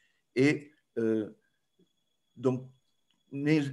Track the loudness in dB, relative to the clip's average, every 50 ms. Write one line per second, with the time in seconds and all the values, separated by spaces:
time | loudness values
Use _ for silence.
0 | _ _ _ _ _ _ _ 2 2 2 2 0 -6 -14 _ _ _ _ _ -2
1 | 0 0 0 0 -2 -6 -10 _ _ _ _ _ _ _ _ _ _ _ _ _
2 | _ _ _ _ _ _ _ -2 -2 -2 -2 -2 -6 -12 -20 _ _ _ _ _
3 | _ _ _ _ _ _ -10 -4 0 2 2 2 0 -2